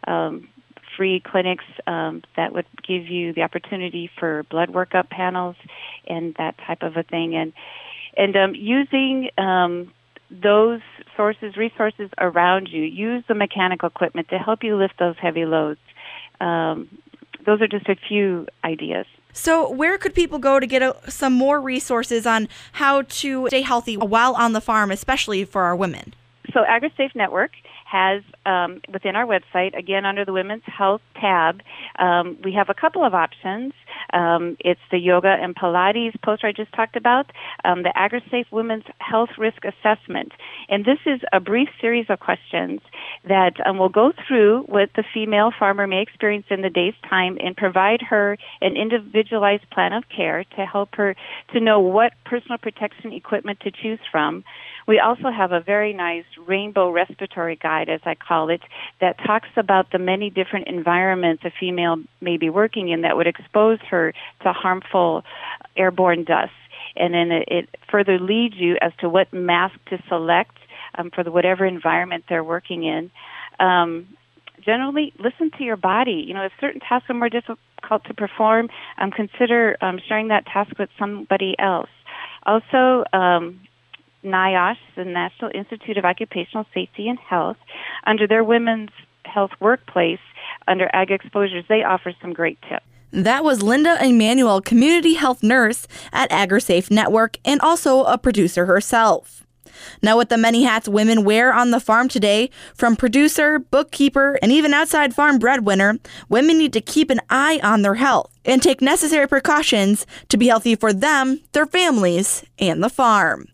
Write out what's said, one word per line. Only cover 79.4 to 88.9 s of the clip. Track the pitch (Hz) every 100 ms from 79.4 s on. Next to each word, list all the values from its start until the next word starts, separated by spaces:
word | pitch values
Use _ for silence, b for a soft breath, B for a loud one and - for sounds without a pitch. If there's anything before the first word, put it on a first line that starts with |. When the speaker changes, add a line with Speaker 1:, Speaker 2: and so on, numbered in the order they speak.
| 240 233 226 -
Speaker 1:
um, | 190 185 -
sharing | 214 220
that | 208 -
task | 196 208 -
with | 202 -
somebody | 202 208 202 196 190 -
else. | 196 175 - _ - B B B
Also, | - 214 - 269 254 254 -
um, | 190 180 175 170 185 190 _ _ - _ _ 202
niosh, | 190 190 185 180 240 - -
the |
National | 185 175 175 _ 233
Institute | - 196 220 - 202
of |
Occupational | 180 185 220 185 175 220 214
Safety | - 180 - 208
and | 247
Health, | - 180 160 - _ B B B
under | - 214 208
their | 220
Women's | 220 233 233 226 208